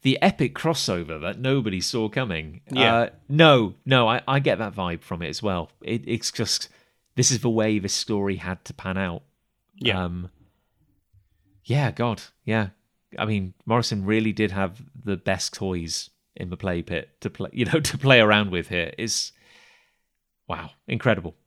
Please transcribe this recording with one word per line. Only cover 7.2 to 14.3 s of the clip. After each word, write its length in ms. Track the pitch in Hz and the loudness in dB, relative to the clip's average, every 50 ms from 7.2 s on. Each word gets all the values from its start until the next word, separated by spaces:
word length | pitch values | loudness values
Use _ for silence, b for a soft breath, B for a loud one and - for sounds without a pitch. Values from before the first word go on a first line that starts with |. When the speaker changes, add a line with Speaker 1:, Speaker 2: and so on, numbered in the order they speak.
| 123 - | 2 2
Speaker 1:
is 100 | 131 110 | 2 2
the 100 | 143 131 | 0 0
way 280 | 113 110 107 110 110 104 | 2 2 2 2 2 0
this 140 | 92 98 | 0 -2
story 440 | - - - - 110 101 98 98 98 | -4 -4 -4 -2 -2 0 0 -2 -2
had 280 | 92 - 92 92 90 _ | -4 -6 -8 -8 -8 _
to 80 | - | -18
pan 240 | - - - 95 92 | -16 -10 -6 -6 -4
out. 280 | 95 98 90 85 - _ _ _ _ _ _ _ _ _ _ _ | -2 -2 -4 -6 -8 _ _ _ _ _ _ _ _ _ _ _
Speaker 2:
Yeah. 280 | - - 120 98 92 | -2 0 0 0 0
Speaker 1:
Um, 280 | 90 87 87 87 87 90 _ _ _ _ _ _ _ _ _ _ _ _ _ _ _ _ _ _ _ _ _ _ _ _ _ _ _ | -2 -4 -6 -8 -10 -12 _ _ _ _ _ _ _ _ _ _ _ _ _ _ _ _ _ _ _ _ _ _ _ _ _ _ _
yeah, 260 | - 120 143 143 117 | -2 0 0 0 0
God, 320 | 95 - 120 120 107 95 - - _ _ _ | 0 0 -2 -2 -2 -4 -8 -20 _ _ _
yeah. 220 | - 110 113 107 92 - _ _ _ _ _ _ _ - - | -2 0 0 0 -2 -6 _ _ _ _ _ _ _ -6 -6
I 80 | - | -2
mean, 260 | 107 110 101 92 92 - _ _ | 0 0 -2 -2 -4 -10 _ _
Morrison 400 | - 113 120 113 - 113 104 95 | 0 0 0 2 0 -2 -4 0
really 260 | 98 110 110 110 110 | 2 2 2 2 0